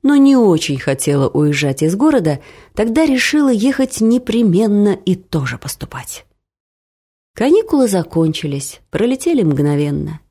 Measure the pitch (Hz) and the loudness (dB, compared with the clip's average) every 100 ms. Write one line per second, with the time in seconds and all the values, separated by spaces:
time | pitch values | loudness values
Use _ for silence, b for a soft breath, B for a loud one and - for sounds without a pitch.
0 | 269 285 277 269 214 160 - 135 - 139 | 4 4 6 6 4 2 -2 -4 -4 -2
1 | - 143 135 143 151 143 147 135 156 190 | 0 0 0 0 0 0 -2 0 -2 0
2 | 302 277 156 139 B B B - 226 247 | 2 2 0 -4 B B B -4 -2 0
3 | 311 262 - 302 269 226 247 269 262 - | 2 0 0 0 2 2 0 0 -4 0
4 | 226 247 247 220 220 175 220 208 208 196 | 0 0 0 0 2 2 2 2 2 0
5 | - 185 _ 160 131 120 135 - - - | -2 -4 _ -6 -4 -8 -12 -12 -14 -14
6 | - - _ _ _ _ _ _ _ _ | -16 -18 _ _ _ _ _ _ _ _
7 | _ _ _ - 247 392 440 294 247 190 | _ _ _ -4 2 2 2 0 2 0
8 | 156 165 160 156 151 139 - - _ - | -2 -2 -2 -2 -6 -8 -10 -16 _ -4
9 | 233 262 339 302 165 139 147 147 147 147 | -2 -2 -2 0 0 0 0 0 -2 -4
10 | 147 156 _ | -8 -12 _